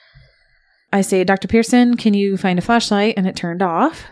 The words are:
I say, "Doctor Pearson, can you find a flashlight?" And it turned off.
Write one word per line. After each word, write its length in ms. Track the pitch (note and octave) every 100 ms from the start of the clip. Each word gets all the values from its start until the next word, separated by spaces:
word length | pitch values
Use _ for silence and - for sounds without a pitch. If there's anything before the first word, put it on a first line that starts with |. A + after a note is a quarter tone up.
| _ - _ _ _ _ _ _ -
I 120 | G3
say, 200 | F#3+ F#3+
"Doctor 240 | F3+ F#3+ F#3
Pearson, 500 | A3+ A3+ B3 A#3+ A#3+
can 160 | A3
you 240 | G3+ G3+ F#3+
find 200 | F#3+ F3+
a 40 |
flashlight?" 500 | G3+ A#3 - G3+ G#3+ G3+
And 80 | F#3
it 100 | -
turned 240 | F3 F3
off. 460 | F#3 E3 C#4+ - -